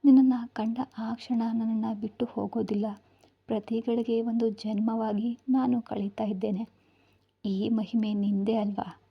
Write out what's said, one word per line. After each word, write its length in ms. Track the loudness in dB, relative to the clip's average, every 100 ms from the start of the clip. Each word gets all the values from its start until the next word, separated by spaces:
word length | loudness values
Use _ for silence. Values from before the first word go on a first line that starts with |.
ನಿನ್ನನ್ನ 300 | 10 8 8 2 -4
ಕಂಡ 320 | -4 -4 -4 -8 -8
ಆ 160 | -8
ಕ್ಷಣ 280 | -8 -4 -2 0
ನನ್ನನ್ನ 480 | -2 0 0 -2 -4
ಬಿಟ್ಟು 240 | -8 -4
ಹೋಗೋದಿಲ್ಲ. 600 | -6 -4 -4 -4 -2 -2 -2 -6 _ _ -20 _ -6
ಪ್ರತಿ 340 | -6 -2 -4
ಗಳಿಗೆ 420 | 0 0 2 0
ಒಂದು 280 | 0 0 0
ಜನ್ಮವಾಗಿ 880 | -2 -4 0 0 0 0 0 -2 -4 0
ನಾನು 340 | 2 4 0
ಕಳೀತಾ 420 | -2 -4 -4 -2
ಇದ್ದೇನೆ. 440 | -4 -2 -2 -2 -6 _ _ _ _ _ _ _
ಈ 240 | -4 -2 0
ಮಹಿಮೆ 460 | 0 0 -2 0
ನಿಂದೇ 420 | 0 0 0 2 0
ಅಲ್ವಾ? 440 | 0 -4 -8 -12 _